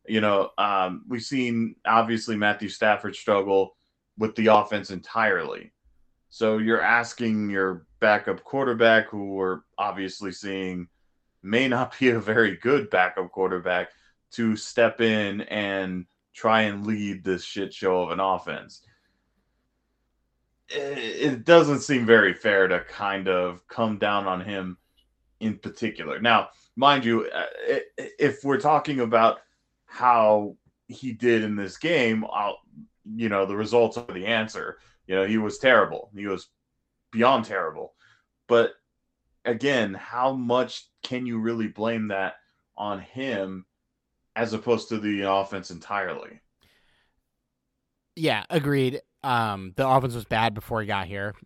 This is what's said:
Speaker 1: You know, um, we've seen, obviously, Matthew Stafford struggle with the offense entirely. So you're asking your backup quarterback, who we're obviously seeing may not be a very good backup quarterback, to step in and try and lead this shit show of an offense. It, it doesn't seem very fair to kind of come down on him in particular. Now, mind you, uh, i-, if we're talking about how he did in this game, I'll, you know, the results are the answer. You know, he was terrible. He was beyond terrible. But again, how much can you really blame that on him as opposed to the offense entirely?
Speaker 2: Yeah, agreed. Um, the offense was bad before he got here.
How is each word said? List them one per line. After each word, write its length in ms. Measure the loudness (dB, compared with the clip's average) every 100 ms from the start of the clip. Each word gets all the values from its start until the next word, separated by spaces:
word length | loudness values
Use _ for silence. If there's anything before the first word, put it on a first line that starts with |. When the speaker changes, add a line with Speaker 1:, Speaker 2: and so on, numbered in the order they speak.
| -4
Speaker 1:
You 140 | 0
know, 320 | 2 2 0 -2
um, 480 | 0 0 -2 -4 -8
we've 160 | -8
seen, 540 | -6 -4 -2 -2 -4 -4 2
obviously, 500 | 2 2 -2 -4 0
Matthew 320 | 0 0 -4
Stafford 480 | 0 2 2 -2 -6
struggle 640 | 0 2 4 2 2 -4 _ _ _ -6
with 180 | -4 2
the 120 | 6
offense 440 | 6 4 -4 -6
entirely. 800 | -12 -6 -2 0 0 -2 -8 -14 _ _ _ _ _ _
So 280 | -2 0 2
you're 240 | 2 2
asking 680 | 4 2 0 -4 -2 -2 -2
your 360 | -2 -2 -4 -12 _
backup 420 | 2 2 0 -6
quarterback, 640 | -6 -4 -2 2 4 4 2
who 200 | -6 -8
we're 280 | -4 -4 -4 -8 -6
obviously 560 | -6 -4 -8 -8 -10
seeing 560 | -10 -8 -6 -6 -8 -12 _ _ _ _ _
may 280 | -4 0 0
not 280 | 0 -4 0
be 120 | 2
a 100 | 2
very 380 | 2 2 2 0
good 320 | 0 0 2
backup 420 | 2 2 0 -6
quarterback, 600 | -2 -2 -2 -2 -2 -4 _ _ _ _
to 260 | -2 -2 -2
step 420 | -2 2 2 4
in 400 | 2 2 -2 -6
and 600 | -6 -4 -2 -2 -4 -6 -10 _ _
try 300 | -4 2 4
and 220 | 2 -2 -4
lead 380 | -4 -4 -6
this 220 | -4 -4 -4
shit 280 | -8 -8
show 280 | -4 0 0
of 100 | 0
an 80 | -2
offense. 640 | 0 0 -4 -12 -12 -20 _ _ _ _ _ _ _ _ _ _ _ _ _ _ _ _ _ _ -12
It, 300 | -8 -8 -6
it 480 | -8 -4 -2 -2 6
doesn't 340 | 8 8 2
seem 260 | 0 0 6
very 280 | 8 6
fair 340 | 2 2 4 4
to 140 | 2
kind 460 | -4 -6 -4 -2 0
of 380 | 0 0 -6 _
come 300 | -4 -2 -2
down 300 | -2 0 -2
on 140 | -4
him 360 | -6 -8 -8 -12 _ _ _ _ _ _
in 180 | -6 -6
particular. 600 | -10 -8 -8 -6 -8 -2
Now, 300 | 2 4 2 -8 _ 2
mind 300 | 4 4 2
you, 220 | 0 0
uh, 120 | -4 -8 -6 -2
i-, 120 | -2 -4 -10
if 460 | -14 -2 0 0
we're 160 | -2 0
talking 400 | 2 2 2 -2
about 400 | 2 6 6 4 -6 _ _ _ _
how 680 | 0 4 6 6 4 2 -8 _ _ -20
he 240 | -12 -10
did 320 | -2 2 4
in 120 | 2 -4
this 220 | -8 -6
game, 460 | -2 2 2 0 -2
I'll, 280 | -4 -4 -6 _ -20 -20 _ -14 -6
you 140 | 0
know, 160 | 2 0
the 100 | 0
results 420 | 0 4 2 0
are 160 | -10
the 140 | -8 -2
answer. 500 | -2 -2 -6 -12 -12 _ _ -4
You 80 | 0
know, 100 | 2
he 120 | 0
was 180 | -2 0
terrible. 540 | 4 6 4 0 -12 -10
He 120 | -6
was 220 | -8 -10 _ _ _ _ _ _
beyond 340 | 2 4 4 0
terrible. 480 | -6 -6 -8 -14 _ _ _ _ _ 2
But 260 | 4 4 -2 _ _ _ _ _ _ -6
again, 500 | -4 0 0 -2 -6
how 380 | -10 -4 -2
much 520 | -2 0 0 0 -6 -18 _
can 240 | -10 -8 -6
you 140 | -4
really 280 | -4 -4 -6
blame 420 | -4 -4 -4 -4
that 260 | -4 -6 -8 _ _ _ -10
on 220 | -8 -8
him 640 | -10 -10 -6 -6 -6 -10 -16 _ _ _ _ _ _ -6
as 180 | -4
opposed 360 | -4 0 -2 -2
to 100 | -6
the 220 | -4 -2
offense 500 | 0 0 -2 -8 -12
entirely? 680 | -16 -10 -6 -6 -8 -14 -20 _ _ _ _ _ _ _ _ _ _ _ _ _ _ _ _ _ -4
Speaker 2:
Yeah, 280 | 0 0 -2
agreed. 520 | -2 0 2 0 -2 -10 _
Um, 500 | -2 0 0 -4 -6 -2
the 120 | 2
offense 260 | 4 2
was 120 | -4 -4
bad 280 | 0 0
before 280 | -2 -6 -6
he 60 | -4
got 200 | -4 -6
here. 260 | -8 -8 -10